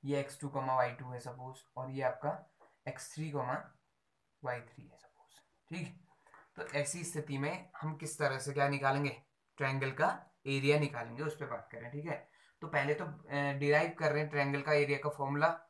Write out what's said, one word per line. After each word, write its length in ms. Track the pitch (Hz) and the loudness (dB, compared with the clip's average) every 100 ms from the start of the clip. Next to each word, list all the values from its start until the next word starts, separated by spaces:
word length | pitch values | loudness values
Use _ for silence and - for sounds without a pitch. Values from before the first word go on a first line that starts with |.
ये 160 | 139 139 | 0 0
X 200 | 139 - | -2 -6
two 80 | 143 | -6
comma 260 | 135 131 | -4 2
Y 180 | 131 - | 4 4
two 180 | - 127 | 0 -10
है 100 | 123 | -8
suppose, 420 | 127 127 127 131 - - | -10 -12 -12 -14 -16 -10
और 140 | 131 | -6
ये 120 | 135 | 0
आपका 500 | 131 - 143 - - _ - _ - | 0 0 -2 -4 -8 _ -20 _ -12
X 260 | - - | -10 -10
three 160 | - 156 | -8 -6
comma 240 | 143 127 135 - _ _ _ _ _ _ _ | -4 -2 -4 -6 _ _ _ _ _ _ _
Y 180 | 139 117 | -6 -6
three 260 | 117 - - | -8 -18 -20
है 100 | - | -20
suppose, 440 | - _ _ - _ _ _ | -20 _ _ -20 _ _ _
ठीक? 380 | 175 147 - - _ _ - - - | -6 -6 -8 -20 _ _ -20 -20 -10
तो 60 | |
ऐसी 420 | - 143 143 175 | -4 0 0 -2
स्थिति 340 | 165 156 147 139 | -4 -4 -4 -2
में 320 | 143 175 - - | -2 -4 -8 -6
हम 160 | 151 156 | -6 -4
किस 220 | 156 - | -8 0
तरह 200 | 147 131 | 0 0
से 140 | 135 | -2
क्या 160 | 139 143 | 2 2
निकालेंगे, 540 | 139 139 139 143 - _ _ _ _ | 4 2 2 0 -2 _ _ _ _
Triangle 340 | 139 135 135 | 0 2 0
का 400 | 135 165 - - _ - | 2 2 2 -8 _ -2
area 320 | 139 139 147 | 2 6 6
निकालेंगे, 440 | 143 131 117 120 | 4 -2 -8 -6
उस 140 | 151 147 | -6 -4
पर 100 | 139 | -6
बात 220 | 120 - | -8 -8
करें, 180 | 151 120 | -10 -8
ठीक 140 | 143 | -6
है? 240 | 156 151 - _ _ _ | -6 -6 -8 _ _ _
तो 80 | 156 | -2
पहले 260 | 151 139 | 0 2
तो, 100 | 151 | 0
अ, 480 | 170 147 - 143 143 | -2 -8 -4 0 2
derive 420 | 139 143 147 165 165 | 2 6 6 6 2
कर 140 | 156 | 2
रहे 80 | 147 | 2
हैं 100 | 147 | 0
triangle 320 | 147 139 139 | 2 2 2
का 100 | 139 | 4
एरिया 260 | 147 143 139 | 4 4 2
का 120 | 151 | 0
फॉर्मूला 380 | 147 139 143 151 135 | -2 -2 4 4 2